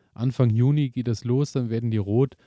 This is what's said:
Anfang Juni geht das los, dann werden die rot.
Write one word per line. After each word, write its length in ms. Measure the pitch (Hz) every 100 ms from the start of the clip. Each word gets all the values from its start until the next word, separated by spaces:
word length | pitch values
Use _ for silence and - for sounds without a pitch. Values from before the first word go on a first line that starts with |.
| _
Anfang 380 | - 127 - 123
Juni 400 | 110 127 147 139
geht 160 | 127 120
das 160 | 110
los, 280 | 120 127 147
dann 180 | 135 117
werden 200 | 113 117
die 40 | 110
rot. 380 | 98 110 135 -